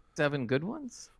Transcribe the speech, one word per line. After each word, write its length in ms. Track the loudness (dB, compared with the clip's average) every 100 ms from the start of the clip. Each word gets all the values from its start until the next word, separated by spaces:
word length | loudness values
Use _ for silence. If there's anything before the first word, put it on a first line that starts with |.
| _ 0
seven 300 | 2 2 2
good 160 | 2
ones. 460 | 0 -6 -10 -14 -20